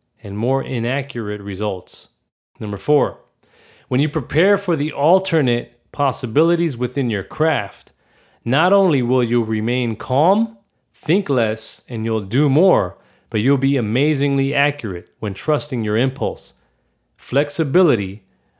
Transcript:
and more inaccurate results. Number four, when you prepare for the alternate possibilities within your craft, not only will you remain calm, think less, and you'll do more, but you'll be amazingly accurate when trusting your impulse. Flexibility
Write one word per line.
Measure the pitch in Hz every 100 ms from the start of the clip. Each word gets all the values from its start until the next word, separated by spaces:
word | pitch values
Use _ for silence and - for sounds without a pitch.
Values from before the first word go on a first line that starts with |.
| _ _
and | 101 101
more | 120 135
inaccurate | 123 127 117 135 139 123 104 104
results. | 101 95 107 92 - - - _ _ _ _ -
Number | 107 101
four, | - 147 107 - _ _ _ _ _ _ -
when | 127
you | 147
prepare | 151 - 147 190 196
for | 180 151
the | 151
alternate | 139 147 185 185 165 127 117 - _ _
possibilities | - 143 - 117 123 165 170 170 120
within | 123 139 123
your | 101
craft, | - - 160 131 101 - - _ _ _ _ _
not | 117 139 180
only | 196 185 139
will | 120 127
you | 120 120
remain | 110 110 113 127 117 107
calm, | - 131 165 208 226 - _ _ _ -
think | - 190 -
less, | 127 110 113 - - -
and | 117
you'll | 113 110
do | 98 127 147
more, | 135 190 123 90 - _ _ _
but | 110
you'll | 120 139
be | 135 139
amazingly | 107 117 151 143 143 139 135
accurate | 131 143 143 107 87 - _
when | 107 95
trusting | - 147 - 123
your | 107 107
impulse. | 131 131 101 - - - _ _ _ _ _ _
Flexibility | - 131 147 - 147 170 175 110 95 101 _ _ _